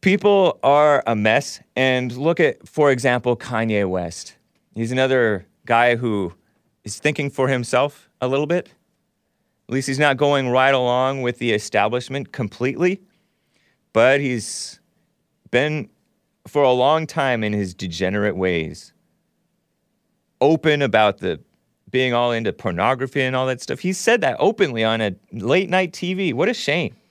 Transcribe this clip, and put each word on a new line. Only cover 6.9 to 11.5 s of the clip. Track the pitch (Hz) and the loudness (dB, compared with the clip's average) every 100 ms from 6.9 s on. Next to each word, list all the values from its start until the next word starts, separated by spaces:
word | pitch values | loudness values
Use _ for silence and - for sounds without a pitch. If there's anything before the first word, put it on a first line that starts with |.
| - | -4
thinking | 147 156 143 | -4 -2 -6
for | - 131 | -2 0
himself | 131 120 127 143 - _ _ | 0 0 0 0 -4 _ _
a | 127 | -4
little | 135 147 | -2 -2
bit. | 175 - _ _ _ _ _ _ _ _ _ _ | -4 -6 _ _ _ _ _ _ _ _ _ _
At | |
least | 127 131 | -6 -4
he's | 135 | 0
not | 147 131 | 2 2
going | 147 143 131 | 2 2 2
right | 123 131 | 2 4
along | 135 123 123 131 135 | 2 2 0 0 -2
with | 123 117 | -4 -4
the | 123 | -2